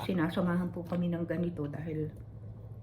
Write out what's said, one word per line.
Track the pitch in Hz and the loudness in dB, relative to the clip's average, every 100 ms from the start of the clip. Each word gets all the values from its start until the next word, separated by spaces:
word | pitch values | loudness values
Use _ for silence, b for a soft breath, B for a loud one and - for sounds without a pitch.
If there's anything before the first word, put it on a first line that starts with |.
sinasamahan | - 180 160 202 175 175 180 | 0 4 4 4 4 4 2
po | 175 | -2
kami | 175 175 175 | -2 0 2
ng | 170 | 0
ganito | 170 165 175 170 | 0 0 0 0
dahil | 143 147 165 156 151 - - - - - - - | -4 -4 -4 -2 -2 -4 -12 -12 -12 -12 -12 -12